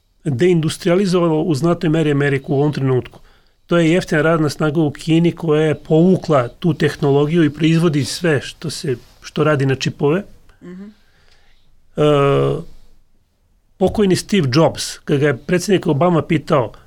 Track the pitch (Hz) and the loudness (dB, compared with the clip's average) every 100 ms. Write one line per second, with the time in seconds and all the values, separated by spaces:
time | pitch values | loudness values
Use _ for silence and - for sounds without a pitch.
0 | _ _ 160 120 180 170 151 - 180 180 | _ _ -6 0 2 2 0 -4 -2 0
1 | 202 180 170 156 175 135 165 175 170 160 | 2 0 0 0 0 0 0 0 0 0
2 | 151 139 143 139 151 139 147 135 135 127 | 0 0 0 -2 -2 0 0 0 0 -2
3 | - - - _ _ _ - 170 160 180 | -4 -18 -20 _ _ _ -2 0 2 0
4 | - 160 156 165 151 - 156 160 147 - | 0 0 2 2 0 -2 -2 0 -2 -2
5 | - 165 170 - 165 151 156 143 - 156 | 0 2 2 -2 -2 0 0 -2 0 2
6 | 180 180 - 143 120 - 175 139 147 - | 4 2 2 0 0 -4 -4 0 -2 0
7 | 143 143 147 170 151 - 160 165 170 147 | 0 2 2 2 0 2 0 2 2 0
8 | 120 - 175 135 - - 160 - 160 120 | -4 -4 -2 -2 -4 -12 -12 -8 -6 -6
9 | - - - - 151 143 135 131 156 - | -8 -20 -10 -2 0 2 0 -2 -4 -2
10 | 143 180 - - - - 175 185 208 208 | -2 -2 -6 -20 -20 -20 -20 -18 -20 _
11 | _ _ _ _ _ - _ - _ - | _ _ _ _ _ -20 _ -20 _ -2
12 | 151 143 139 139 139 143 170 - - - | 2 2 2 2 0 -4 -10 -20 -20 -20
13 | _ _ _ _ _ _ _ - 185 - | _ _ _ _ _ _ _ -2 -2 2
14 | 196 175 - 202 135 143 151 - - - | 2 2 0 0 2 2 2 0 -12 -10
15 | - 143 147 123 - 175 190 180 175 143 | -2 0 0 -2 -2 -2 0 0 0 0
16 | 175 165 - 151 - 151 110 - | 2 2 0 -2 0 0 0 -8